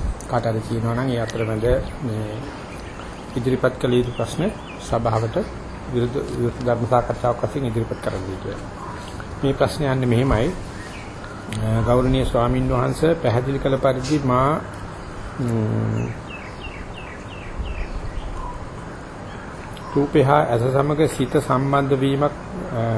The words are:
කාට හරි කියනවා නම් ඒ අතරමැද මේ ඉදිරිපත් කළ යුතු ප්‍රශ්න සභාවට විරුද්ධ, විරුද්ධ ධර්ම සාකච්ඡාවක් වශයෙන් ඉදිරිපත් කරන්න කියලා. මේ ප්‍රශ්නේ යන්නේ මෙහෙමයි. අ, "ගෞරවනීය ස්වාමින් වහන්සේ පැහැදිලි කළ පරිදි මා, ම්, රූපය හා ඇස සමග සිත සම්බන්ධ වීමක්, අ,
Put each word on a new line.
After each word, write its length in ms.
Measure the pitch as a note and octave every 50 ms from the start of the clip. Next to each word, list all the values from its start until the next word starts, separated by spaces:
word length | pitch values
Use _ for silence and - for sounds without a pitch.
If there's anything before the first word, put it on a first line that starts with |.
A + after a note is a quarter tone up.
| - - - - -
කාට 200 | - B2 B2 A2
හරි 160 | A#2 A2 A2
කියනවා 340 | A2 - A#2 A2+ A2 A#2 A#2
නම් 140 | A#2+ C3 C3+
ඒ 120 | B2 A#2
අතරමැද 440 | A2+ A2 A2+ A2+ A2+ G#2+ A2 G#2+ G#2+ B2 B2+ - - - - -
මේ 360 | D#3 B2 G#2+ G#2+ A2 G#2+ G#2+ A2+ C3+ D3 - - - - - - - - - - - - - - - -
ඉදිරිපත් 420 | - C3 A#2 B2+ B2+ B2 - B2+ B2 -
කළ 160 | - B2+ B2
යුතු 180 | B2 A#2+ A#2+
ප්‍රශ්න 320 | A#2 - A#2 A2 - - D#3+ G#3+ - - - - - -
සභාවට 560 | - - - A#2 A#2 A#2 A2 A2 A2+ A2 A2+ E3+ A3 - - - - - - - - -
විරුද්ධ, 300 | B2+ B2 A#2+ B2 B2 C#3+ - -
විරුද්ධ 280 | - B2 A#2+ A#2 A#2 -
ධර්ම 260 | B2+ A#2+ A#2+ A2 A#2
සාකච්ඡාවක් 560 | A2 B2+ A#2+ A#2 - A2+ - - B2 A#2+ -
වශයෙන් 240 | - A2+ - D3 C3+
ඉදිරිපත් 360 | A#2+ A2 A2+ A2 - - -
කරන්න 240 | - G#2+ G#2 G2 F#2 F#2+ F#2+
කියලා. 280 | F#2+ - G2+ G2+ - - - - - - - - - - - - - - - - -
මේ 160 | - C#3 C3+
ප්‍රශ්නේ 380 | - C#3+ A#2+ - - D#3 C3+
යන්නේ 180 | C3 C3 B2+ B2
මෙහෙමයි. 380 | A#2 A2+ C3 C#3 B2 G#2+ A#2 E3 F#3 - - - - - - - - - - - - - - - - - - - -
අ, 260 | A2 A2 A2 A2 A2+
"ගෞරවනීය 440 | A2 A2+ B2 B2+ B2 C3 C3 C3 B2+
ස්වාමින් 440 | - - B2 A#2 B2 B2+ B2+ C3 C3
වහන්සේ 440 | C3 B2 B2+ C3+ C3 - D#3 D#3+ E3+
පැහැදිලි 440 | E3+ - B2 G#2+ A#2+ B2+ C3+ C#3 C3+
කළ 180 | - C#3+ C3+ C3
පරිදි 400 | - C#3 B2+ B2+ B2+ C3+ D#3 D3+
මා, 300 | C#3 B2+ B2 B2 C3 C#3 D#3 E3+ - - - - - - - - - - - - - - - -
ම්, 680 | B2+ A#2+ A2+ A2+ G#2+ G#2+ A2 A2 A2 A2 A2 A2 A#2 A#2+ A2+ - - - - - - - - - - - - - - - - - - - - - - - - - - - - - - - - - - - - - - - - - - - - A#3+ B3 B3 - A#3+ A#3+ - - - - - - - - - - - - - - - - - - - - - - - - -
රූපය 320 | - C#3 C#3+ C#3+ - D#3
හා 220 | C3+ C3 C#3+ D3 D#3
ඇස 160 | - A#2+ A#2 A#2
සමග 360 | C3 C3 C#3 C#3+ D3 D3+ C#3+ D#3+ C3
සිත 260 | - - C3+ A#2+ - D#3
සම්බන්ධ 580 | C3 - C3+ B2+ C3+ C#3 C#3 C#3 C#3 C3+ C#3
වීමක්, 280 | C3 C3 C#3 C#3 C#3 D3
අ, 580 | D3 C#3+ - - - - - - - - A#2 A2+ A#2 A2+